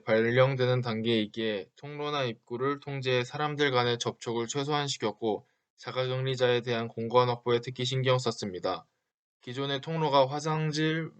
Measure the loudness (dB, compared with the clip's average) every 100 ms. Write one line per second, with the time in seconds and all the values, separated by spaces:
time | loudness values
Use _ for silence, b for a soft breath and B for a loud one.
0 | 4 2 4 4 4 4 2 2 0 -2
1 | 0 0 0 -4 -4 -4 -8 _ -14 -8
2 | -4 -2 -4 -6 -10 -4 -2 -4 -6 -4
3 | 0 0 0 -4 -4 0 2 4 2 0
4 | -2 -4 -6 -4 -4 -4 -2 -2 -2 -2
5 | -4 -2 -2 -4 -6 _ _ _ -8 -4
6 | -2 -2 -4 2 2 2 0 -2 -2 -6
7 | 2 4 4 2 0 0 0 -6 -2 0
8 | 2 2 2 -2 -6 -4 -4 -4 -8 _
9 | _ _ _ _ -10 -6 -4 -4 -4 -2
10 | 4 6 6 2 -2 -2 -2 0 0 -2
11 | -6